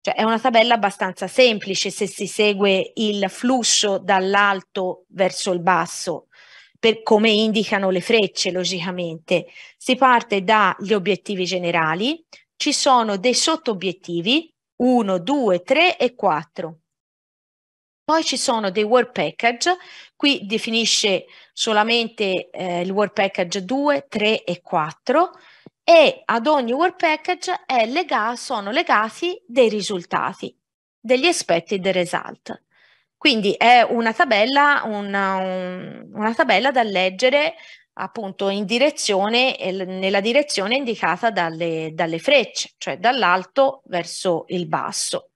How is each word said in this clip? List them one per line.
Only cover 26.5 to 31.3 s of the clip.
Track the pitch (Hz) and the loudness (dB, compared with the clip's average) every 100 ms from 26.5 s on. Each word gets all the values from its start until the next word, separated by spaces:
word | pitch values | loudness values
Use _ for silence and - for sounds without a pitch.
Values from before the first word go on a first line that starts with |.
| 302 233 | 0 0
work | 254 359 359 | 0 0 0
package | 330 311 320 359 - 359 _ | -2 -2 -4 -6 -4 -8 _
è | 262 220 | 0 0
lega-, | 277 320 262 214 | -2 -2 -2 -2
sono | 240 - 240 196 | -6 -8 -8 -4
legati | 262 311 233 220 - 339 392 _ | -4 2 2 0 -4 -6 -8 _
dei | 240 226 | 2 4
risultati, | 208 180 190 - 180 123 - - _ _ _ _ _ | 2 -4 -6 -4 -4 -4 -6 -14 _ _ _ _ _
degli | 226 254 | -2 2
expected | 311 | 2